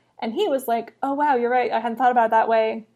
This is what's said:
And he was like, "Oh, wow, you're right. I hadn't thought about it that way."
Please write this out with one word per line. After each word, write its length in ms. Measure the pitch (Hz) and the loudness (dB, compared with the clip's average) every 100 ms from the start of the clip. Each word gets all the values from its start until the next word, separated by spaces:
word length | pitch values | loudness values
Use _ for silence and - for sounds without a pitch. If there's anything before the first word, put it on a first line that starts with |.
| _ - | _ -12
And 120 | 226 | -8
he 140 | 262 403 | -4 -2
was 200 | 269 240 | -2 -2
like, 280 | 233 233 - | -4 -6 -8
"Oh, 100 | 277 | -4
wow, 220 | 285 294 247 | -2 0 0
you're 140 | 240 | 2
right. 220 | 254 240 | 0 0
I 80 | 226 | -2
hadn't 180 | 233 226 | -4 0
thought 140 | 247 | 2
about 160 | 247 226 | 4 4
it 40 | |
that 160 | 226 214 | 2 2
way." 380 | 226 220 226 - | 2 0 -4 -12